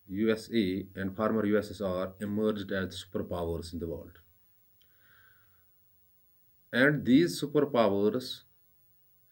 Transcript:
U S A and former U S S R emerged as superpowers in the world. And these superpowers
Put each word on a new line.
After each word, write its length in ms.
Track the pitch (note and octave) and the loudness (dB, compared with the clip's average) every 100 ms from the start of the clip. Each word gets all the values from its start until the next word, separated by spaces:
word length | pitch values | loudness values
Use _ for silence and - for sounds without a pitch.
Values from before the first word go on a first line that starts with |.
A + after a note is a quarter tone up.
| - | -10
U 240 | F#2+ A2 | -2 0
S 160 | A2 - | 0 0
A 320 | A#2 F#2 F#2+ F#2+ F#2 | 0 0 -2 -6 -8
and 200 | F#2+ F#2+ | -6 -2
former 280 | A2 A2 G#2 | 0 2 2
U 100 | G#2 | 2
S 140 | G2+ | 0
S 100 | G2 | -4
R 320 | F#2+ F2+ F#2 - | -4 -2 -4 -6
emerged 500 | G#2 G#2 G#2+ G#2 G2 | -6 -2 -2 -2 -4
as 320 | G2 F#2 - | -4 -4 -8
superpowers 680 | - G#2 - F2+ E2+ E2 D2+ | -8 -8 -6 -4 -4 -4 -6
in 60 | E2+ | -8
the 80 | E2 | -8
world. 320 | D2 - - _ _ _ _ _ _ _ _ _ _ _ _ _ _ _ _ _ _ _ _ _ _ _ _ - | -8 -12 -20 _ _ _ _ _ _ _ _ _ _ _ _ _ _ _ _ _ _ _ _ _ _ _ _ -4
And 320 | A#2+ C#3 D3 | 4 4 4
these 380 | G#2 C3+ E3+ - | 6 6 6 0
superpowers 1000 | C#3+ D3+ - A#2+ G#2+ G2 G#2 B2 - - _ _ _ _ _ _ _ _ _ | -2 0 2 4 4 4 2 0 -6 -12 _ _ _ _ _ _ _ _ _